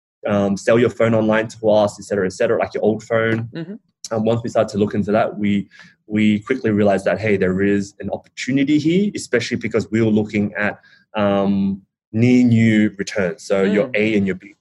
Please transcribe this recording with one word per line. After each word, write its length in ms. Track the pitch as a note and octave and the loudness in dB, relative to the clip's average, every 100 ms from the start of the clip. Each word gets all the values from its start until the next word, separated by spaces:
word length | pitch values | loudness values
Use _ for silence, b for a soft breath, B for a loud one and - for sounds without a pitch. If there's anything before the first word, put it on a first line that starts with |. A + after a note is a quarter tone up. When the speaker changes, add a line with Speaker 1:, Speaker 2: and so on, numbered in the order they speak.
| _ _ A2+ | _ _ -2
Speaker 1:
um, 300 | G2+ G2+ G2 | 0 0 -2
"Sell 220 | - A#2 | 2 2
your 120 | A#2 | 2
phone 240 | - A2+ | 2 0
online 340 | A2+ G#2+ A2 A2+ | 2 2 0 -2
to 200 | - G#2+ | -4 2
us, 320 | G#2+ G#2 - | 2 2 -2
et 40 | F#2+ | -6
cetera, 180 | G2+ F#2 | -4 -2
et 60 | |
cetera," 260 | - A2+ G2 | -2 -2 0
like 140 | G2 | -2
your 100 | - | 0
old 220 | G#2 A2 | 0 -2
phone. 460 | - A2+ A2+ A2+ A2+ | -2 -2 0 -2 -4
Speaker 2:
Mm-hmm. 200 | E3 E3 A3 _ _ - | -10 -12 -14 _ _ -8
Speaker 1:
Um, 140 | - | -2
once 180 | A2 A#2 | 0 -2
we 60 | A#2 | -2
started 220 | A#2 G#2+ | -2 -2
to 60 | G2 | 0
look 160 | G2+ | -2
into 180 | G#2 G2+ | -2 -2
that, 260 | G#2+ - G#2 | 0 0 -2
we, 300 | G#2 G2+ - B B B - | -2 -2 -4 B B B -6
we 340 | G#2+ G#2+ G#2 | 0 2 2
quickly 300 | - B2+ A2+ | 0 -2 0
realized 360 | G#2 G#2 G2 G2 | 2 2 2 0
that, 120 | F2 | -2
hey, 200 | G#2+ G2 | 0 0
there 240 | F#2 F#2 | 0 0
is 320 | G2+ G2+ F#2+ - | 0 0 -2 -10
an 120 | G2+ | -10
opportunity 680 | F#2+ - - - C#3 C#3 D3+ | -10 -12 -12 -4 -2 2 0
here, 320 | D#3 F3+ G#3 | 2 2 0
especially 420 | C#3 - A#2+ A#2 A#2+ | -4 -4 -2 -2 -6
because 340 | A#2 A2+ G2 | -2 -4 -2
we 120 | A2 | 0
were 80 | A2+ | 2
looking 420 | G#2+ G#2+ G#2+ G2+ | 2 0 -2 -4
at, 260 | G2 G#2 - b b b | -2 -4 -6 b b b
um, 680 | G#2+ G2+ G2+ G2 G2 G2 G2 _ _ _ | -2 0 0 0 0 -2 -4 _ _ _
near 320 | A2 B2 B2 | 0 4 4
new 500 | B2 A2+ A2+ G#2+ G#2+ F#2+ | 6 4 4 4 2 -2
returns. 440 | F#2+ G#2+ F#2 E2 | -8 -4 -4 -4
So 200 | - G2 | -4 0
your 240 | G2 G2+ G2+ | 2 2 0
Speaker 2:
Mm. 80 | G#2 | 0
Speaker 1:
A 200 | A2 G#2 | 0 0
and 80 | F#2+ | -2
your 80 | F#2 | -4
B 180 | - - | -10 -8